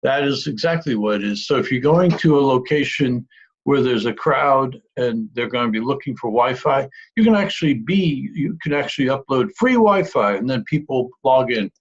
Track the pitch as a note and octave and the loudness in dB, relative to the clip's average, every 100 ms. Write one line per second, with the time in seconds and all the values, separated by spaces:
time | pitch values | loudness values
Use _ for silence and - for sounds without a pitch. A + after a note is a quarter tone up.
0 | C3 C#3 C#3+ C3+ - A2+ E3 E3 D#3 A2+ | 0 0 0 -2 -6 -4 -2 -2 -2 -2
1 | G#2+ G#2 G2+ G2+ - D3 F#3+ B2+ C#3 E3 | 0 -2 -4 -6 -2 -2 0 -2 2 4
2 | F3+ E3 E3 D3 C#3 B2+ B2+ D3+ C3+ - | 4 2 2 4 4 0 0 -2 -2 -2
3 | C3+ B2 A#2+ _ _ _ - C#3 B2+ A#2+ | -2 -2 -6 _ _ _ 0 2 2 0
4 | A2+ A2 - C3+ C#3 C3+ C3 - _ - | -2 -2 -2 2 4 2 0 -6 _ -4
5 | B2 A2+ A2 A#2 A#2+ B2 A#2+ A2 A#2+ C3+ | -2 -2 -6 -6 -4 -2 -2 -2 -2 -4
6 | - A2+ A#2+ A2 A#2+ B2+ D3+ C#3 C3+ - | -4 -8 -4 0 0 0 0 0 -2 -10
7 | - - A3 G#3+ G3 - D#3+ B2 A2 G3 | -10 2 4 4 0 -2 0 0 0 0
8 | F3 C#3 - - C#3 E3+ D#3+ D3 - - | 0 -2 -6 -6 -6 -6 -4 -4 -4 -2
9 | B2+ C3+ - C3 A2 - B3 B3 G#3+ G3 | -2 -2 -2 -2 -2 0 2 4 4 4
10 | F#3 C3+ G#2 G2 A#2+ C3 - D3+ - C3 | 0 0 0 0 -2 -4 -2 -4 -2 -4
11 | B2 - C3+ C3 A#2 A#2 G2 _ | -4 -2 2 2 2 -2 -4 _